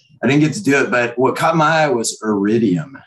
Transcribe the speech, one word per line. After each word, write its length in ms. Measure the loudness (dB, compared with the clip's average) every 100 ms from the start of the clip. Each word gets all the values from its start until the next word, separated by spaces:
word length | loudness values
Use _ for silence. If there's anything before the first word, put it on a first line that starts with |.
| _ _
I 40 | 0
didn't 140 | 2
get 140 | 2
to 80 | 0
do 200 | 0 0
it, 80 | 0
but 260 | 0 -2 0
what 180 | -2 0
caught 200 | 0 2
my 280 | 2 2
eye 40 | 0
was 300 | 0 -4 -6
iridium, 720 | -4 -2 0 2 0 0 -4 -16